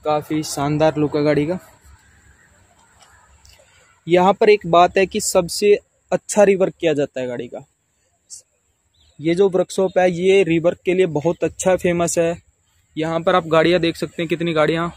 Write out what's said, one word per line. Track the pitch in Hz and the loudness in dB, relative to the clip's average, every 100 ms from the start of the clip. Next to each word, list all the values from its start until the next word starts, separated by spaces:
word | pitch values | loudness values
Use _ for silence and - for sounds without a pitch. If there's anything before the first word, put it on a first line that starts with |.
काफ़ी | 156 151 147 156 | -2 -4 -4 -6
शानदार | 151 - 143 151 156 151 | -6 -4 -2 0 0 0
look | 147 151 | -2 0
है | |
गाड़ी | 147 147 147 | 0 0 -2
का। | 180 - _ _ _ _ _ _ _ _ _ _ _ _ _ _ _ _ _ _ _ _ _ _ _ - | -6 -10 _ _ _ _ _ _ _ _ _ _ _ _ _ _ _ _ _ _ _ _ _ _ _ 0
यहाँ | 175 185 | 4 4
पर | 196 214 | 4 4
एक | 208 165 | 2 4
बात | 170 180 196 | 4 4 2
है | 190 | -2
कि | 214 | -4
सबसे | - 190 170 - 208 202 _ _ _ | -2 -2 -2 -2 2 2 _ _ _
अच्छा | 185 - - | -6 -2 2
rework | 202 196 180 - | 4 4 -2 -2
किया | 165 | -2
जाता | 147 139 131 | 0 -4 -6
है | 127 | -8
गाड़ी | 120 120 | -8 -12
का। | 110 139 _ _ _ _ _ _ - _ _ _ _ _ _ _ - | -16 -18 _ _ _ _ _ _ -20 _ _ _ _ _ _ _ -8
ये | 151 | -4
जो | 175 196 | 0 2
workshop | 180 180 - 190 185 | 0 -2 -2 -2 0
है | 180 | 0
ये | 170 185 196 | 0 2 2
rework | 170 165 165 180 | 2 0 0 -2
के | - | -4
लिए | 180 185 | 0 0
बहुत | 147 165 170 | 0 -2 -2
अच्छा | 165 - 185 180 | -6 -2 -2 0
famous | 180 170 170 - | 0 -2 -2 -2
है। | 165 170 _ _ _ _ _ 156 | -4 -6 _ _ _ _ _ -8
यहाँ | 156 165 | -6 -4
पर | 170 | 0
आप | 180 165 | -2 2
गाड़ियाँ | 160 160 175 | 2 2 2
देख | 165 156 | -2 -4
सकते | 156 - | -10 -8
हैं, | 165 | -6
कितनी | 165 170 | -4 -2
गाड़ियाँ | 156 151 165 170 | 0 0 -2 -6